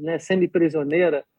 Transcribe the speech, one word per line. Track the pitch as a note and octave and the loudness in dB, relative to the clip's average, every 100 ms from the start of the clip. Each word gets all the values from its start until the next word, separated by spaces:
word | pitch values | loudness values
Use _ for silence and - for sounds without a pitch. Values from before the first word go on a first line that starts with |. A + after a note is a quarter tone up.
né, | D#3 D#3+ | -6 -6
semi-prisioneira, | - F#3+ E3+ F3+ E3 D#3 C#3+ E3 F3 C#3+ - | -2 0 0 2 2 0 -2 2 2 0 -6